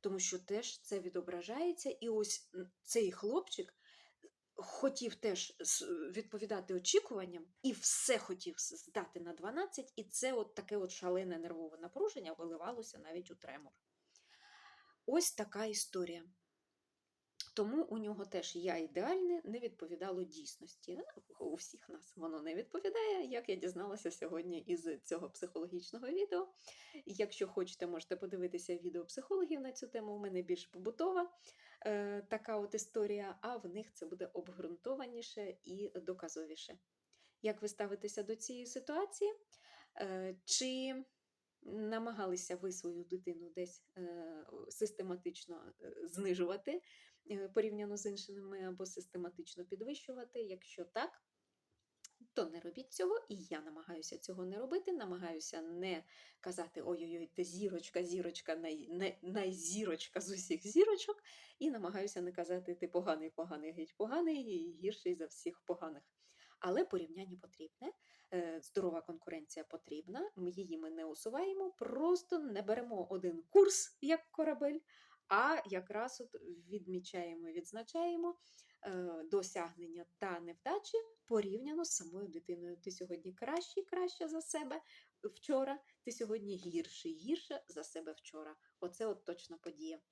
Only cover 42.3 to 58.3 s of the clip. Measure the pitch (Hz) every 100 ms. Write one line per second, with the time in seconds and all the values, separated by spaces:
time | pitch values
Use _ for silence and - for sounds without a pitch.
42.3 | 180 - 180 185 180 175 175 175 185 185
43.3 | 165 170 165 180 - _ - 175 170 165
44.3 | 156 - 139 - - 214 208 190 180 175
45.3 | 165 - 165 - - - - - 175 196
46.3 | 180 175 196 220 330 - - - _ -
47.3 | 202 190 196 220 208 208 202 208 202 -
48.3 | 202 196 196 185 180 185 - 180 180 175
49.3 | 180 165 - 180 190 226 294 - 254 240
50.3 | 240 220 185 - - 175 - 320 - _
51.3 | _ _ _ _ _ _ _ - _ 226
52.3 | - - 330 339 - 262 - 370 440 466
53.3 | 202 160 156 156 156 165 170 160 - -
54.3 | 185 180 202 254 349 370 349 208 180 175
55.3 | 160 160 170 165 170 185 170 165 - -
56.3 | - - 180 170 - 151 175 165 170 165
57.3 | - 180 175 202 175 160 - 175 180 170